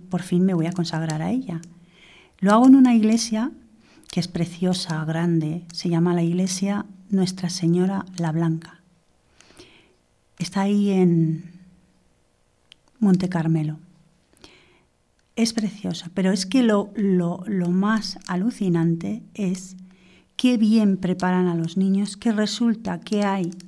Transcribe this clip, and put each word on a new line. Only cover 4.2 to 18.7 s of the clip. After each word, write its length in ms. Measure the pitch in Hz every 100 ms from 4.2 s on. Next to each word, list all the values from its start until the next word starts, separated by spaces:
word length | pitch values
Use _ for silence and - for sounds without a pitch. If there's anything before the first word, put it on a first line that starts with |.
es 80 | 165
preciosa, 760 | 170 156 - 185 180 - 156
grande, 600 | 156 160 175 165 156 170 170
se 160 | - 180
llama 240 | 165 175
la 80 | 175
iglesia 640 | 170 180 190 - 196 202 - - -
Nuestra 400 | 190 185 - 170
Señora 560 | - 165 175 185 196 - -
la 160 | 165
Blanca. 480 | 160 165 160 - - _ _ _ _ _ _ _ - - _ _ _ _ _ _ -
Está 240 | 170 196
ahí 260 | 196 208 202
en 720 | 190 180 165 160 160 - - - _ _ _ _ _ _ _ _ _ _ - _ _
Monte 280 | 208 180 180
Carmelo. 500 | 175 160 160 151 156 - _ _ _ _ _ - _ _ _ _ _ _ _ _ -
Es 160 | 226
preciosa, 580 | - 208 - 185 170 -
pero 180 | - 185
es 140 | 196 -
que 180 | 269
lo, 260 | 233 202 202 -
lo, 480 | 202 180 170 151 180
lo 240 | 190 175
más 480 | 185 202 220 - - -
alucinante 960 | 180 220 - 190